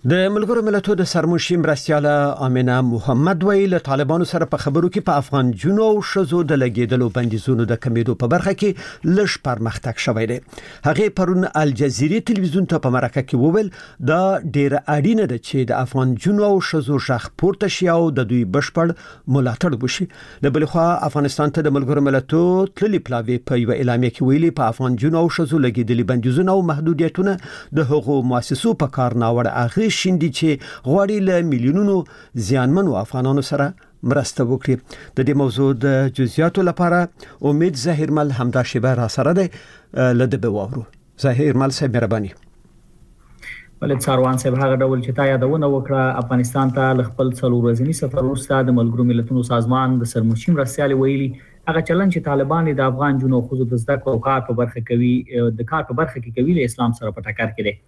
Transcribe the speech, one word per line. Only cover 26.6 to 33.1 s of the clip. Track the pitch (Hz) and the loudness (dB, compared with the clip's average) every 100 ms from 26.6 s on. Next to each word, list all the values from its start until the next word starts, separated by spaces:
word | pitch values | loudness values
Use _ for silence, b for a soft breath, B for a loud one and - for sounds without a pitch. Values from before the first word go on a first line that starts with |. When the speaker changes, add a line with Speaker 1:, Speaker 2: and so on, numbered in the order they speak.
| 175 | 0
Speaker 1:
محدودیتونه | 147 160 151 165 170 196 190 B B B 143 | -2 -2 0 0 0 -2 -2 B B B -2
د | 135 | 0
هغو | 147 - 143 123 | 0 2 0 2
مؤسسو | 123 - 135 233 226 139 | -2 -2 -2 0 0 -2
په | - | 0
کار | 123 117 113 | 0 0 0
ناوړه | 117 117 - 120 | 0 0 -2 -2
اغېز | - 220 | 0 0
شیندي | - 190 180 160 | 0 0 0 0
چې | 127 156 143 B B 127 | 0 0 0 B B 0
غواړي | 170 196 214 190 | 0 2 0 2
له | 175 170 | 2 0
میلیونونو | 131 123 170 202 196 156 B B 120 101 | 0 2 2 2 0 -2 B B -8 -2
زیانمنو | 135 127 170 190 101 | 0 2 2 2 -2
افغانانو | 107 | -4